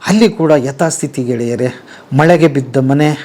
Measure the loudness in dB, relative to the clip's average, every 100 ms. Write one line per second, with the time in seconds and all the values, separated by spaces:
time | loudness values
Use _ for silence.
0 | -2 2 2 2 2 2 0 -4 -4 -4
1 | -8 -6 -4 -4 -4 -2 -4 -6 -20 -20
2 | -4 2 4 4 2 0 -2 -2 0 2
3 | 0 -2